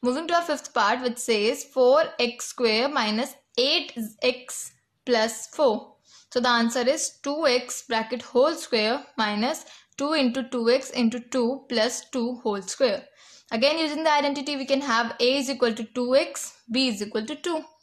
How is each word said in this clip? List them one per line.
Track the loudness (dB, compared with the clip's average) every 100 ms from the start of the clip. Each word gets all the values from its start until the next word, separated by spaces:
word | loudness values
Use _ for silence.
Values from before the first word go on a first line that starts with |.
Moving | 0 -2 0
to |
our | 0
fifth | 0 -4 -2
part, | 0 2 2
which | -2 -6
says | 0 2 2 -2
four | -4 4 6 6 4 0
X | -2 -2
square | -12 -2 0 2 2
minus | 0 0 -2 -4 -8 _ 0
eight | 2 0 -2 -8 -10 -2
X | -2 -2 -8 -12 -14 _ _ _
plus | 0 2 2 -4 -14
four. | 2 2 2 -6 _ _ -20 _
So | -2
the | 2
answer | 2 2 2 0
is | 0 -2 -6
two | -6 0 2
X | 2 -2 -12 -4
bracket | -4 -2 -6
whole | -2 2 2
square | 2 -2 0 0 -2 -6 -4
minus | -2 0 -2 -4 -10 -20 _ -6
two | -2
into | 2 2 0
two | -4 -2 2
X | 2 0
into | 0 0 0
two | -4 -2 0 -2 -4
plus | 0 0 -2 -8
two | -6 -4 -4
whole | -4 -4
square. | -6 0 0 0 -6 _ -20 -20 _
Again, | 0 2 2
using | -2 0
the | 2
identity, | 4 2 -2 -4
we | -6 -2
can | -2
have | 0 0 0 0
A | 2 2
is | -2
equal | 0 0
to | 0
two | -6 -4 2
X, | 2 2 -6 -12 -16 -6
B | 0 0
is | -2
equal | -4 -6 -6
to |
two. | -8 -4 -4 -6 _